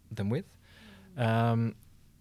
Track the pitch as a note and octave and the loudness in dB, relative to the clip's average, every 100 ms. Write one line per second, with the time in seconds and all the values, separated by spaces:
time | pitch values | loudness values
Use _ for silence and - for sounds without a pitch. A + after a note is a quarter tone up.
0 | - A2 G2+ C3+ - - - - - - | -16 -6 -4 -4 -6 -18 -20 -20 -20 -20
1 | - - A2+ A2+ A#2 A2+ A2+ - - - | -18 -4 0 2 2 2 0 -4 -20 -20
2 | - - | -20 -20